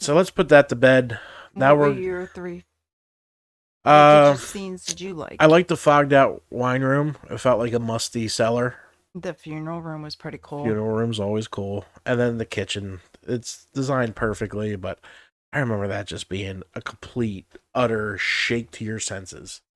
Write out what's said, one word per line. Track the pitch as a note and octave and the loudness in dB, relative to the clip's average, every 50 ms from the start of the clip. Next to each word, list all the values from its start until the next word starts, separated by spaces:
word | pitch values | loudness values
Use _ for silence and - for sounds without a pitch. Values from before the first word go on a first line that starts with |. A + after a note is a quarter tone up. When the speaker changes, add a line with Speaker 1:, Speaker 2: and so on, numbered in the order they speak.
| - | -4
Speaker 1:
So | - D3 | 0 2
let's | E3+ F#3+ - | 2 2 0
put | - - - C#3+ | 0 -2 2 6
that | D3+ C#3+ C#3+ - | 6 6 6 6
to | C3 | 2
bed. | A#2+ B2 B2+ C3 C3 B2+ A#2+ A2 - - - - - - - - | 4 4 6 6 6 2 0 -4 -10 -12 -16 -20 -20 -20 -16 -6
Now | - C3 C3+ D3 | 0 4 4 6
Speaker 2:
What | D3 D3 C#3+ | 6 4 2
were | C#3 | 2
Speaker 1:
we're | F#3+ | 0
Speaker 2:
your | F#3 F#3 F3+ F3+ F3+ | -4 -6 -6 -8 -10
three? | - - F#3 F3 F3+ F3 F3 - _ _ _ _ _ _ _ _ _ _ _ _ _ _ _ _ _ _ _ _ _ _ _ - | -12 -14 -14 -12 -12 -12 -14 -18 _ _ _ _ _ _ _ _ _ _ _ _ _ _ _ _ _ _ _ _ _ _ _ 2
Speaker 1:
Uh, | - D3 D3+ D3 D3 D3+ D3+ C#3+ C#3+ | 6 8 10 10 10 10 10 8 8
Speaker 2:
What | C#3 | 6
did | C3 | 2
you, | - | -2
scenes | - - G#3 G3 F#3+ F#3 F3+ - | -12 -12 -10 -10 -10 -12 -12 -10
did | - E3 F3 | -10 -10 -8
you | F3 G3 F3+ | -8 -12 -10
like? | D#3 C#3+ - - - | -10 -12 -10 -2 4
Speaker 1:
I | D#3 | 4
liked | D#3 D#3+ F3 E3+ - | 6 6 6 4 2
the | E3 | -2
fogged | - - D3+ D3 D3 C#3+ C#3 C#3+ | 0 2 4 4 4 4 4 6
out | C3+ C3+ A2 - - _ - | 6 6 4 2 -4 _ -12
wine | - A#2+ A#2+ B2 B2+ C3 C3+ | -8 -4 -2 -2 -2 0 0
room. | C3 C3+ C#3+ D3 D3+ C#3 - - - | 0 0 0 0 -2 -6 -10 -12 -12
It | - A2+ | -10 -2
felt | - B2+ B2 G#2 | 0 2 2 2
like | A#2+ A#2 A#2 | 0 -2 -2
a | A#2 | -2
musty | A#2 A2+ A2+ A2+ - - - A#2+ A2+ G#2+ | -2 -2 -4 -4 -6 -6 -6 -6 -6 -4
cellar. | - - A#2 A2 A#2+ A#2+ B2 B2 - - - _ _ _ _ _ - | -2 0 0 0 0 0 -2 -4 -6 -10 -20 _ _ _ _ _ -18
Speaker 2:
The | F3+ D#3+ F#3 D#3 | -14 -12 -12 -12
funeral | _ - D#3+ D#3 D#3 D#3 D#3+ E3+ E3+ | _ -14 -14 -12 -12 -10 -10 -10 -10
room | E3 E3 D#3 D#3 D3+ | -12 -12 -12 -12 -12
was | D3+ D3+ | -14 -16
pretty | - - D#3 C#3+ C#3+ _ | -14 -14 -14 -14 -14 _
cool. | - D3 C#3+ C#3+ | -14 -12 -8 -4
Speaker 1:
Funeral | A#2 G#2+ G#2+ A2 A2 | -4 -4 -2 -4 -4
room's | A2 A2 A#2 A#2 A2+ G#2 | -2 -2 -2 -2 -2 -4
always | G2 G2+ G#2+ A2 A2 - | -4 -4 -4 -4 -6 -6
cool. | - - G2 G2 G2+ G2+ - _ _ - - | -8 -10 -8 -8 -8 -10 -10 _ _ -14 -4
And | - B2+ A#2+ | -4 0 0
then | A#2+ A#2+ A#2 A2+ | 0 0 0 -4
the | A2+ | -6
kitchen. | - - G#2+ G2 - - G2+ G2+ G2 F#2+ F2+ _ _ _ _ - | -6 -6 -8 -6 -6 -6 -8 -8 -10 -12 -14 _ _ _ _ -8
It's | - B2 A#2+ A#2 - - - _ _ - | -6 -6 -6 -6 -10 -16 -16 _ _ -6
designed | C#3 C3+ C3+ C#3 C3 A#2+ A#2 G#2 | -6 -4 -2 -2 -2 -2 -4 -4
perfectly, | - A#2+ A2 G#2 - A2 G2 - G#2 G#2+ G#2+ G#2 | -4 -4 -4 -4 -4 -6 -8 -6 -6 -6 -6 -6
but | F#2+ F#2 F#2 - _ _ - - - _ _ _ _ _ _ - | -6 -8 -10 -10 _ _ -20 -20 -20 _ _ _ _ _ _ -6
I | C#3+ | -4
remember | C#3 A#2 A2 G2+ G2+ | -2 -2 -2 -2 -2
that | G2 G2 G2+ G#2 - | -4 -4 -6 -8 -8
just | - - - - | -12 -12 -10 -8
being | F#2 G2 G2 G2 F#2+ F#2 - _ - | -8 -8 -8 -8 -10 -12 -14 _ -14
a | - - | -12 -12
complete, | - - - - - - B2+ A#2 A2 G2+ F#2 - _ _ - _ _ - | -12 -16 -16 -18 -12 -6 -4 -4 -4 -4 -8 -14 _ _ -20 _ _ -2
utter | B2 B2 A#2 A2+ G#2+ G#2+ G#2+ G2+ F#2 | -2 0 0 0 -2 -4 -6 -6 -6
shake | - - - - - - B2 A#2 A2+ - - | -4 -4 -2 -2 -2 -2 -2 -4 -6 -8 -12
to | - A2 | -12 -10
your | G#2+ A2 G#2+ | -8 -8 -8
senses. | - - G2+ F#2+ G2 - F2 - - F#2+ - - _ _ _ | -8 -8 -10 -10 -12 -14 -18 -18 -18 -18 -20 -20 _ _ _